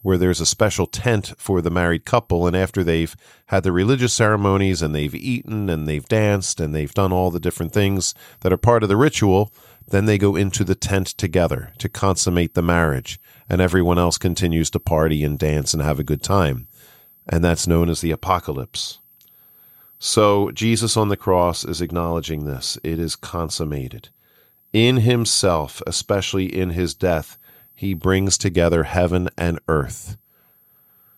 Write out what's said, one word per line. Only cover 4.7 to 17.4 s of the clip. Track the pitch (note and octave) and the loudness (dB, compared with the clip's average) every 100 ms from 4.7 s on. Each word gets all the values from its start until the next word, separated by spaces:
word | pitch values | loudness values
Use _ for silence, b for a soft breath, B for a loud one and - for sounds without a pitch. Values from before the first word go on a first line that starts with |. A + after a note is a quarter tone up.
| F2 | 0
and | D#2+ | -2
they've | D2+ D2 - | -2 -4 -6
eaten | B2 A#2+ - G#2+ G2 | -6 -6 -6 -6 -2
and | D#2+ D2+ | -2 -2
they've | D2+ - | -4 -2
danced | A2 G#2 G2+ F2+ - | 0 2 0 -2 -4
and | D#2 D#2 | -4 -2
they've | C#2+ | -4
done | - F#2+ | 0 0
all | F2+ F2+ | 2 0
the | E2+ | 0
different | F2 - E2 | -4 -4 -4
things | G#2 G2 G2 - - B B | 0 0 0 -4 -6 B B
that | - | 0
are | F2+ | 2
part | - A#2 | 4 4
of | G#2+ | 4
the | G#2 | 4
ritual, | D3+ - G#2 F#2+ G#2 B B B B | 2 2 4 4 2 B B B B
then | G2 G#2+ | 0 4
they | G#2 | 4
go | G2+ F2+ | 2 2
into | G2 - | 0 0
the | F#2 F#2+ | -2 -2
tent | - G2 F2+ | 0 -2 -2
together | - F#2 F2 E2 C2 - - | -4 -2 0 0 -2 -8 -8
to | - | -10
consummate | - G2 F2 F#2+ F2 E2+ | -2 0 0 0 0 0
the | - | 0
marriage, | E2+ E2+ D#2+ C2+ - - b b b | 0 2 2 0 -6 -14 b b b
and | F#2 | 0
everyone | F2+ F2+ F2 F2 | 2 2 2 4
else | F2 - | 2 0
continues | F2+ E2+ F2 E2 D#2 | -2 0 0 0 0
to | - | -2
party | - D#2 D#2+ D#2 | 0 0 2 0
and | D2 D2 | -2 -2
dance | D2+ D2+ C#2 | 0 0 -2
and | D2+ | -2
have | D2 C#2+ | -2 -2
a | |
good | C#2+ D2 | -2 -4
time. | - G2 D#2 B1+ - B B B B B - | 0 0 0 -2 -10 B B B B B -4
And | E2 | 0